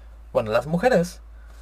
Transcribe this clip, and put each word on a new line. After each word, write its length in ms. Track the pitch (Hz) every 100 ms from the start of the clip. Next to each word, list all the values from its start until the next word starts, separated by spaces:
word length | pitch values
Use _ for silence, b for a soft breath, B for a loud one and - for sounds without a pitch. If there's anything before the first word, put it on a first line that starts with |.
| b b -
Bueno, 180 | 127 110
las 140 | 113 147
mujeres 560 | 175 240 190 175 - - - B B